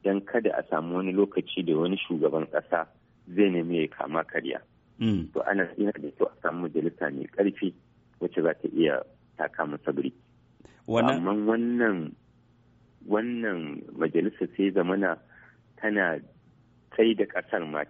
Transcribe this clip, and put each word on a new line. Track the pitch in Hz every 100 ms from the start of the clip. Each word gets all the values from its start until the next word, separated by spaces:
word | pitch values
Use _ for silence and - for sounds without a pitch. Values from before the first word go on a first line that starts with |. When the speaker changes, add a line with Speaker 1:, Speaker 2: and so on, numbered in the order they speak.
Speaker 1:
Don | 98 98
kada | 98 120 104 -
a | -
samu | 85 85 90
wani | 95
lokaci | 92 98 - - - 82
da | 78
wani | 87 95
shugaban | - 82 76 80 78
ƙasa | 73 - 85 80 _ _ _ -
zai | 90 101
nemi | 87 82 85
ya | 78
kama | - 69 80
karya. | - 80 67 64 - _ _ -
Speaker 2:
Mm. | 113 98 78
Speaker 1:
To, | -
ana, | - 98 87 -
yana | 104
da | - 71 -
kyau | -
a | -
samu | 82 85 87
majalisa | 80 82 - 80
mai | 69 -
ƙarfi | - 101 - 92 - _ _ _ -
wacce | 87 -
za | 82
ta | 76 -
iya | - 78 67 - - _ -
taka | 73 - 76
masa | 73 -
birki. | 67 67 - _ _ _ _ - - -
Speaker 2:
Wannan | 113 - 82 90
Speaker 1:
Amma | 104
wannan, | 107 113 117 120 113 92 78 - _ _ _ _ _ _ _ _ -
wannan | 104 120 120 113 90 78 71 - -
majalisa | 80 82 95 - 85 -
sai | 98
zamana | 92 87 98 95 80 - - - _ _ -
tana | 107 104 90 76 - - _ _ _ _ - -
tsai | 113 101
da | 101
ƙasar | 90 - 104 80
ma | 76